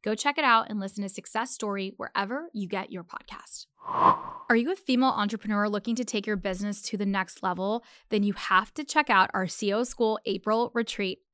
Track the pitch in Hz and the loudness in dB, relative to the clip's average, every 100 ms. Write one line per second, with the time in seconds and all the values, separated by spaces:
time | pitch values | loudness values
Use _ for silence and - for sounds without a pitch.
0 | 214 220 285 285 277 226 - 208 196 190 | -2 0 0 2 4 4 4 -4 -6 -6
1 | 202 - - 220 247 - 214 196 190 - | -4 -4 -2 -2 0 -2 -2 -2 -6 -6
2 | - - 202 269 339 214 185 196 196 185 | -4 -2 -2 -4 -6 -8 -4 -4 -6 -10
3 | 175 - - - - - - _ - - | -12 -16 -14 -14 -6 -6 -8 _ -6 4
4 | - - - - - 233 247 381 - 247 | 4 4 -4 -14 2 2 2 -2 0 4
5 | 262 - 202 214 214 208 208 208 220 233 | 4 2 -2 -4 -2 0 0 -2 -2 -2
6 | 240 220 202 202 196 185 202 202 - 196 | -2 -2 -2 -4 -2 -4 -2 -2 -2 -2
7 | 202 196 180 - 190 180 190 233 - - | 0 0 -2 -2 -2 -2 -2 -2 -6 -20
8 | _ 214 202 190 - 185 208 - 294 302 | _ 0 2 0 2 2 2 -10 0 0
9 | 294 202 190 196 185 - 202 208 247 - | 4 4 4 2 -2 0 0 0 -2 0
10 | 220 220 - 185 214 220 240 233 226 - | 0 0 -2 -4 0 0 0 -2 -4 -2
11 | 196 - _ | -4 -6 _